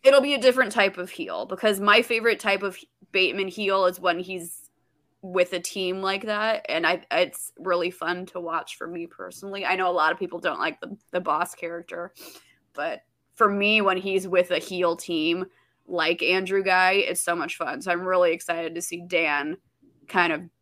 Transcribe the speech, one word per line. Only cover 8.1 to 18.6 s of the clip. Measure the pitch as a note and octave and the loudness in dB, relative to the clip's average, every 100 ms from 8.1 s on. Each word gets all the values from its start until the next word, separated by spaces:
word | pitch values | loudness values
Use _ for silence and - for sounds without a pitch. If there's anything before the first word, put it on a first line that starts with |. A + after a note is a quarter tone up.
| F3+ F#3 | -4 -6
to | F3+ | -10
watch | E3+ E3 - - | -6 -6 -6 -12
for | - | -10
me | - E3+ | -10 -12
personally. | - F#3 - G3 G3 F3 | -12 -16 -12 -12 -6 -2
I | F#3 | 0
know | F#3 | 0
a | |
lot | F3 D#3 | 2 0
of | E3 | 0
people | F3+ E3+ | -6 -4
don't | F3 G2+ | -6 -4
like | D3+ D3+ | -6 -6
the, | - G3 _ | -14 -16 _
the | F3+ | -4
boss | F3+ D3+ F3+ | -2 -2 -2
character, | - E3+ E3+ E3+ F3 E3+ - - - _ _ _ | -6 -10 -10 -12 -12 -12 -14 -20 -20 _ _ _
but | - D#3 C3+ _ _ _ | -8 -6 -6 _ _ _
for | - G#3 | 2 2
me, | G3+ G#3 A3 | 4 2 4
when | G3 F#3 | 4 0
he's | G3 F#3+ F#3+ | 0 -2 2
with | F3+ F3+ | 2 2
a | E3+ | -2
heel | E3 F#3 F3 E3 | -2 0 0 0
team | - E3 D#3+ E3+ F#3+ _ _ _ - | -4 -2 0 -2 -4 _ _ _ -8
like | F3 D#3+ F3 | -2 0 0
Andrew | - F#3 F#3 G3 | 2 0 2 0
Guy, | F#3+ F#3 F#3 | 4 4 6
it's | G3 - - | 4 0 -2
so | - | -2
much | F3 A3+ - | -2 -2 -4
fun. | D3+ C3+ | -6 -4
So | F#3 | -2
I'm | F3 F#3 | -2 2
really | F#3 F3 | 4 4
excited | E3+ - E3 | 2 -4 -6